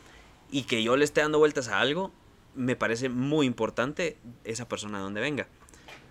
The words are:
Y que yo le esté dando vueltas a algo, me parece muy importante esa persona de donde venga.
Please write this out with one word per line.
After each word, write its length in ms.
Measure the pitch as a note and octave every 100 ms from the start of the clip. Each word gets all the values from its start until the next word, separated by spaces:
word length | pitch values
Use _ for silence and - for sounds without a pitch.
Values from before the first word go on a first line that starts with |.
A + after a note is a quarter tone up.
| - - - - -
Y 140 | C#3
que 180 | A#2+ A#2+
yo 140 | A2+ C3
le 80 | D3
esté 160 | D#3+
dando 160 | D3+ D3+
vueltas 300 | D3+ C#3+ A#2+
a 120 | G2+
algo, 320 | B2 D#3+ F#3+ - - - -
me 220 | C3+ B2+ A#2+
parece 320 | G#2+ A2+ C3
muy 380 | B2 C#3 D#3 C3+
importante 720 | A2+ G#2+ - B2+ D3+ F3 - A#2+ A#2+
esa 240 | - A2+ A#2+
persona 300 | G2+ G#2 G2+
de 60 |
donde 160 | G2 G#2
venga. 240 | C#3 C3 - - - - - - -